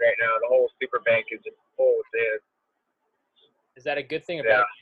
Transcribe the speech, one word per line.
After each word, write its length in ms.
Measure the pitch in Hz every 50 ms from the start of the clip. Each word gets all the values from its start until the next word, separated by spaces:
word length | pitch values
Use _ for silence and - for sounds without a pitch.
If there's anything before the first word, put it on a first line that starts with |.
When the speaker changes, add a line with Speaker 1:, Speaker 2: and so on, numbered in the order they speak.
Speaker 1:
right 160 | 117 117 113 117
now. 140 | 117 113 113 110
The 80 | 117 120
whole 220 | 127 131 123 120 _ -
super 200 | 131 127 - 120 -
bank 220 | 117 113 113 110 -
is 100 | 117 110 -
just 120 | 110 - _ _ _ _
full 240 | - 131 127 120 113
of 60 | 107 _ -
sand. 240 | 117 117 113 110 110 _ _ _ _ _ _ _ _ _ _ _ _ _ _ _ _ _ _ _ _ _ _ _ _ _ _ _
Speaker 2:
Is 80 | 131 123
that 140 | 147 143 143
a 40 | 139
good 220 | 120 156 156 -
thing 160 | - 175 160
or 60 | 139 113
Speaker 1:
Yeah. 160 | - - -
Speaker 2:
bad? 20 | - - -